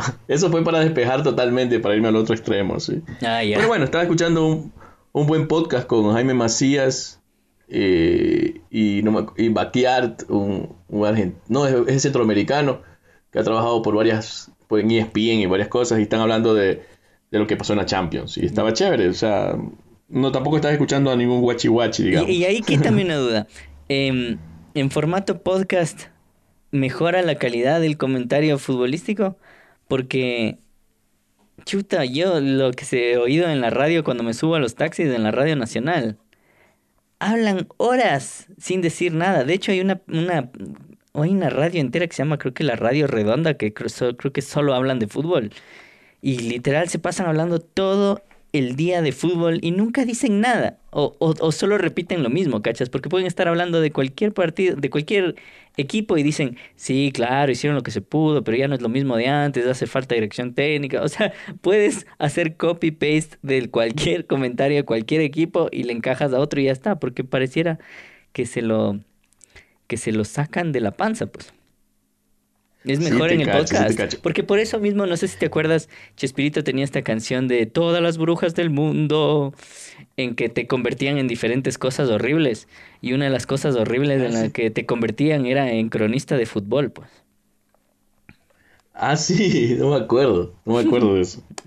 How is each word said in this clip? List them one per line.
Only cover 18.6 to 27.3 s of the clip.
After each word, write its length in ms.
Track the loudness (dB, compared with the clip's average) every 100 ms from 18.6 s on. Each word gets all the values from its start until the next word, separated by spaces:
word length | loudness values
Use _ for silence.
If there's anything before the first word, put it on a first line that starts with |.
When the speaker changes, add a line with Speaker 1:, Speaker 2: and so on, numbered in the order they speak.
| 0
Speaker 1:
chévere, 360 | 2 2 2 2
o 40 |
sea, 420 | 0 0 0 0 -4 -8 -12 _ _ -6
no, 240 | -2 0
tampoco 240 | 0 0 0
estás 160 | 2
escuchando 400 | 2 2 2 2
a 40 | 2
ningún 260 | 2 4
guachi 260 | 2 2 2
guachi, 340 | 4 2 0
Speaker 2:
Y, 40 | 2
Speaker 1:
digamos. 220 | 2 2
Speaker 2:
y 140 | 0 0
ahí 160 | 0
quítame 420 | 2 2 4 2
Speaker 1:
<laughs> 20 | 2
Speaker 2:
una 120 | 0
duda. 280 | 0 -2 -4 -12 -20 -14 -4
Em, 500 | -2 0 -2 -4 -6 -12 -20 -8
¿en 160 | -2 -2
formato 540 | 0 0 0 -2 -4
podcast 640 | -2 0 0 0 0 -4 -20 _ _ _ _ _ _
mejora 520 | -2 -2 0 0 2
la 100 | 2